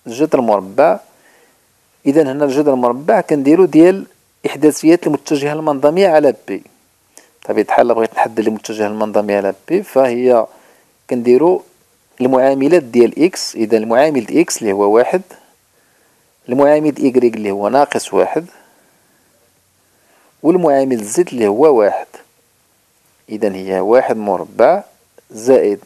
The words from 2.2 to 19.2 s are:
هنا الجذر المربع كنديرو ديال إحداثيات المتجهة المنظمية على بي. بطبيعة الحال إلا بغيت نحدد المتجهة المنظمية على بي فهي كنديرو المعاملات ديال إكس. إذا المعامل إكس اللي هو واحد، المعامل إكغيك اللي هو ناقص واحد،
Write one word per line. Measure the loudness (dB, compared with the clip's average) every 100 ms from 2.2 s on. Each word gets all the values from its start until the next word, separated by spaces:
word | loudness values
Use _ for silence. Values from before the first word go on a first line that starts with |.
هنا | 0 0
الجذر | -2 0 0
المربع | 0 0 -2 -2 -2
كنديرو | 0 -2 2 4
ديال | 4 4 4 2 -6 _ _ _ -10
إحداثيات | -2 0 2 2 2 0
المتجهة | -6 -4 -4 -4
المنظمية | -6 -4 -2 0 2 2
على | 4 2 0 -6
بي. | -12 -14 _ _ _ _ _ _ _
بطبيعة | -6 -4
الحال | 0 0 0
إلا |
بغيت | 0 -2
نحدد | -4 -4 -4
المتجهة | -4 -6 -8 -6 -6
المنظمية | -4 -4 -2 -2 -2
على | -2 -6 -6
بي | -6
فهي | -2 0 0 0 2 2 0 _ _ _ _ _ -8
كنديرو | -2 2 4 2 0 -6 _ _ _ _ -4
المعاملات | 0 2 2 0 2 0
ديال | 2 2 2 2
إكس. | -2 -2 -10 -6
إذا | -2 -2
المعامل | 0 2 2 0 -2 -2
إكس | -2 -4
اللي | -4
هو | 0 2 2
واحد، | 2 -2 -8 -20 _ _ _ _ _ _ _ _ _ _ -6
المعامل | 0 2 2 0
إكغيك | -2 -2 2 0
اللي | -2 -6
هو | -4 0
ناقص | 0 0 -4 -4
واحد، | -2 -2 -4 -8 -14 _ _ _ _ _ _